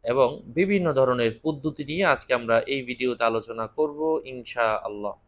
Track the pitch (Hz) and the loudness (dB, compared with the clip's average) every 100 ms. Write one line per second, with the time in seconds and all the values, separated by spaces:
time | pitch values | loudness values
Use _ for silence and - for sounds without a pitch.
0 | 113 131 123 147 - 120 190 202 175 135 | 0 4 2 2 -6 0 2 2 2 4
1 | 127 123 117 113 156 147 147 - 143 160 | 4 4 0 0 -4 -4 -6 -6 -8 0
2 | 185 135 - 127 117 117 - 139 123 120 | 2 2 0 -2 4 2 2 -4 -4 -4
3 | 127 120 117 113 110 113 110 - 151 147 | -2 2 0 0 -4 -8 -8 -2 -2 0
4 | 160 160 131 127 117 123 113 107 101 104 | -2 -2 -4 -14 -8 0 2 2 -4 -6
5 | 104 98 | -8 -10